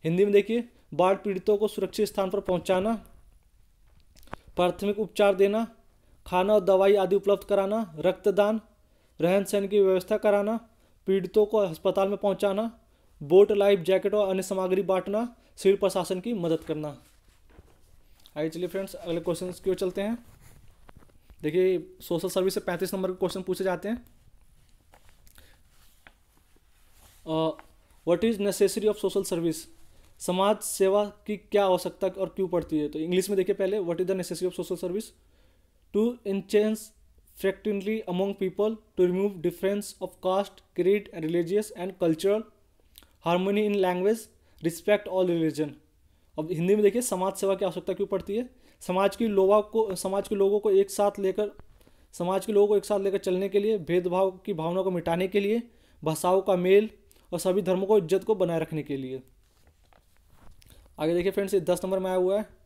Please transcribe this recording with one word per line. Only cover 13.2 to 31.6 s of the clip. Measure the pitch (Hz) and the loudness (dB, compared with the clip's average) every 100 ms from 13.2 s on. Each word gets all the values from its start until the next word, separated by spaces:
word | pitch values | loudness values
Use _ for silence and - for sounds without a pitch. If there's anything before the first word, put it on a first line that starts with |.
बोट, | 143 180 208 | 4 6 8
लाइफ | 208 196 202 | 6 4 4
जैकेट | 165 190 196 | 2 0 2
और | 208 196 | 0 0
अन्य | 190 | -2
सामग्री | 185 190 185 185 | -2 -4 0 -2
बांटना, | 185 190 196 208 240 - _ - | 0 -2 -2 -4 -6 -10 _ 0
सिविल | 190 196 | 2 4
प्रशासन | 196 185 170 185 | 2 0 -2 -4
की | 226 | -4
मदद | 226 170 160 | -4 0 -2
करना। | - 151 151 139 _ _ _ _ _ - - _ _ - _ - - 151 | -2 -8 -8 -12 _ _ _ _ _ -20 -20 _ _ -20 _ -20 -18 -6
आइए | 160 | -6
चलिए | 165 175 | -6 -6
फ्रेंड्स, | 190 196 | -6 -8
अगले | - 175 170 | -10 -6 -4
क्वेश्चन | 165 165 180 | -4 -4 -6
की | 175 196 | -6 -4
ओर | 180 | -2
चलते | 190 190 | -2 -4
हैं। | 202 233 - - - - - - - - - - _ - | -4 -6 -10 -20 -20 -20 -20 -20 -20 -20 -20 -20 _ -10
देखिए, | 151 170 185 180 170 - | -4 0 2 0 -4 -18
सोशल | - 170 185 | -6 -4 -2
सर्विस | 190 190 | 0 0
से | 202 | -2
पैंतीस | 202 175 185 | -4 -6 -4
नंबर | 196 185 | -4 -6
के | 185 | -4
क्वेश्चन | 185 190 | -4 -4
पूछे | 185 180 | -6 -4
जाते | 190 175 202 | -2 -4 -4
हैं। | 240 - _ - - - _ _ _ _ - - _ - - - _ _ _ - _ - _ _ _ _ _ _ _ _ _ - _ 160 | -8 -10 _ -20 -20 -20 _ _ _ _ -20 -20 _ -20 -20 -20 _ _ _ -20 _ -20 _ _ _ _ _ _ _ _ _ -20 _ -4
अ, | 160 160 156 - _ _ _ - | -2 0 -4 -16 _ _ _ 0
what | 170 | 2
is | 226 214 | 2 0
necessary | 202 185 196 - 214 | -2 2 2 2 0
of | 208 | 0
social | 190 196 190 | -2 -2 -2
service? | 170 170 156 - - - - - - | -2 -2 -4 -10 -20 -20 -20 -20 -10
समाज | - 180 196 208 | -4 0 2 0
सेवा | - - 190 202 208 - - | -2 0 4 4 0 -6 -10
की | 208 | -10
क्या | - 208 | 0 2